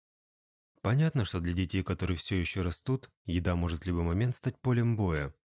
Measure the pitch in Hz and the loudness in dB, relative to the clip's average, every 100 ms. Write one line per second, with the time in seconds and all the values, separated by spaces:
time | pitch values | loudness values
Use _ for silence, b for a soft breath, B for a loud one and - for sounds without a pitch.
0 | _ _ _ _ _ _ _ _ 95 131 | _ _ _ _ _ _ _ _ 0 2
1 | 160 143 101 92 85 87 90 95 90 90 | 2 2 0 -2 0 0 0 0 -2 -2
2 | 87 90 - 95 85 - 87 85 - 131 | -2 -2 -2 -2 0 -2 -2 -2 -2 -4
3 | - _ - 87 87 87 85 82 92 87 | -4 _ -4 0 2 0 0 -2 -2 0
4 | 85 87 123 120 - - 127 120 117 110 | 2 2 0 -2 -6 -4 0 2 2 2
5 | 98 78 71 - | 2 0 -2 -8